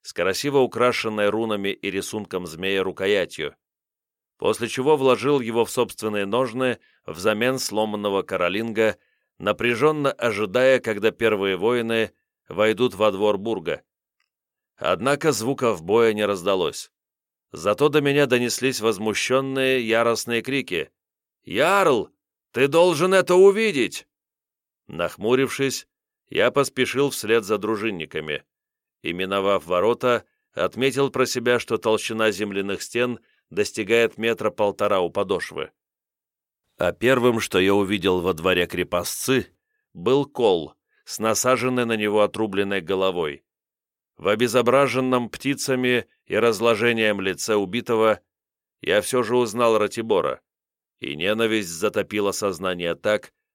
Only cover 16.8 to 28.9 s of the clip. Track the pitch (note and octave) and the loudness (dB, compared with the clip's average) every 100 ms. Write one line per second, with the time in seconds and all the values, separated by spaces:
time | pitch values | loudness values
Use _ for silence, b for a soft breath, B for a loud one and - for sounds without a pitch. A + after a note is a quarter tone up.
16.8 | - _ _ _ _ _ _ - F#2+ G#2 | -14 _ _ _ _ _ _ -4 -2 2
17.8 | D3+ D3+ C#3+ C#3+ C3 B2 A#2+ - C3 A#2+ | 2 2 2 2 4 2 2 -2 -2 0
18.8 | A2+ G2 A2 G2+ - C3 C3+ C3+ C3 C3 | -2 0 -2 -2 0 0 0 -2 0 0
19.8 | A2+ A2+ A#2 A2+ A#2+ A#2 C3 C3+ - E2+ | 2 2 2 0 -2 -4 -2 -4 -4 -4
20.8 | - _ _ _ _ _ - G#2 D#3+ G3 | -6 _ _ _ _ _ -6 0 2 4
21.8 | F#3 A2+ - _ _ _ _ A#2 C#3 E3 | 4 2 -2 _ _ _ _ 0 2 4
22.8 | F3+ D3+ F#3 F#3+ F3+ F3+ G3 G3+ A3 C#3 | 4 4 2 2 6 8 8 6 2 0
23.8 | G#2 - - _ _ _ _ _ _ _ | -2 -4 -16 _ _ _ _ _ _ _
24.8 | - D#2+ E2+ - G#2+ C3 C3 - C#3 - | -12 -6 -6 -4 0 0 0 -2 -4 -6
25.8 | - _ _ _ - - A#2 C#3+ C3 - | -12 _ _ _ -6 0 0 2 0 -2
26.8 | A#2+ B2+ C#3+ - G#2+ A#2 G2 G#2 G#2 G#2+ | -2 0 -2 -2 0 0 2 -2 -2 -2
27.8 | A2 F2+ D2+ E2 D#2 C#2+ - _ _ _ | -4 -6 -8 -8 -8 -8 -10 _ _ _
28.8 | _ | _